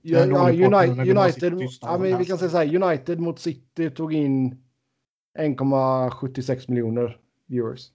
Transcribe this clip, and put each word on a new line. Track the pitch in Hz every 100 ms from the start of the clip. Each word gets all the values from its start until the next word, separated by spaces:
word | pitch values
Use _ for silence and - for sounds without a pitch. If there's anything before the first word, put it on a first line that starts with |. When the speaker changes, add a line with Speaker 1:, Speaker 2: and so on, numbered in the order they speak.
Speaker 1:
Det | 160
är | 165
en | -
Speaker 2:
ja, | -
Speaker 1:
dålig | 175 170
podd | 190
Speaker 2:
United, | 202 165 127
Speaker 1:
när |
vi | 131
bara | 202
Speaker 2:
United, | 185
Speaker 1:
sitter | 131 175 180
tysta | 127 - 120
Speaker 2:
ja, |
Speaker 1:
och | 175
Speaker 2:
men | 190
vi |
Speaker 1:
läser. | 180
Speaker 2:
kan | 175 180
säga | 180
så | 170
här, | 151 175
United | 190 151 165 170
mot | 170 -
City | 170 - _ - 165
tog | 135 160
in | 156 143 135 127 127 _ _ _ _ _ _ _ -
en | 156 131
komma | 135 135 131 131 127
sjuttiosex | - 135 127 127 127 -
miljoner | 123 113 117 120 117 _ _ _
viewers. | 123 113 127 -